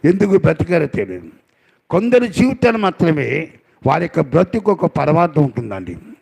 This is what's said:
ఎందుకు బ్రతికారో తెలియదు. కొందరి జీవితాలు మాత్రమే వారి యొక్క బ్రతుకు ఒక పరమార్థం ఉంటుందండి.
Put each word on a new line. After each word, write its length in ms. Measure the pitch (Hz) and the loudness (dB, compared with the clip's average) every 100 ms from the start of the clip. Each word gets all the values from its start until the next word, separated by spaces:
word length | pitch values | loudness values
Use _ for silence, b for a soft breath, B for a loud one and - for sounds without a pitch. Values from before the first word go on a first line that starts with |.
| 151 | 2
ఎందుకు 320 | 190 202 190 | 2 2 2
బ్రతికారో 480 | 165 160 165 175 143 | 2 0 0 0 -2
తెలియదు. 420 | - 95 90 82 - _ _ _ _ _ | -4 -6 -10 -16 -20 _ _ _ _ _
కొందరి 380 | 170 233 247 240 | -2 2 2 2
జీవితాలు 500 | 165 254 254 240 226 | 0 0 2 0 2
మాత్రమే 720 | 196 - 170 151 120 143 160 _ b b 131 | -2 0 0 0 -2 -6 -8 _ b b -2
వారి 160 | 156 | 0
యొక్క 160 | 170 170 | -2 -2
బ్రతుకు 520 | 147 160 185 226 202 | 0 0 0 -2 -2
ఒక 140 | 190 170 | 0 -2
పరమార్థం 580 | 160 143 160 170 156 | -2 0 2 2 0
ఉంటుందండి. 540 | 139 120 113 98 90 82 - - | 0 -2 -8 -10 -10 -14 -18 -20